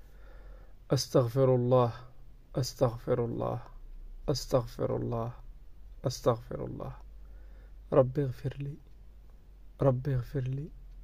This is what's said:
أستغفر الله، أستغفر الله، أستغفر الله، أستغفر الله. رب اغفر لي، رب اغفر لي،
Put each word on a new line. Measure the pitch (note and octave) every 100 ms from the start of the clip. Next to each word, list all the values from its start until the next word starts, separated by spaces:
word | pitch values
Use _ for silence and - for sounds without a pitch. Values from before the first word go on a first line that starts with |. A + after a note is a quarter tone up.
| - - - - - - - - -
أستغفر | B2+ - D3+ A#2+ B2+ C3 B2+
الله، | B2 B2+ A#2+ - - - - - - -
أستغفر | B2+ - A#2+ A#2 - B2 A#2
الله، | A#2 A#2+ A#2+ - - - - - - -
أستغفر | C3 - C3+ A#2 - A#2+ A#2+
الله، | A#2+ A#2 A#2 - - - - - - - -
أستغفر | - C3 A#2 - - B2
الله. | - - - - - - - - - - - -
رب | D3 B2+ C3
اغفر | C#3 B2 C3+ C#3
لي، | C#3 D3+ - - - - - - - - - -
رب | C3+ B2+ C3
اغفر | B2+ A#2+ D3
لي، | B2+ C3+ D#3 - - -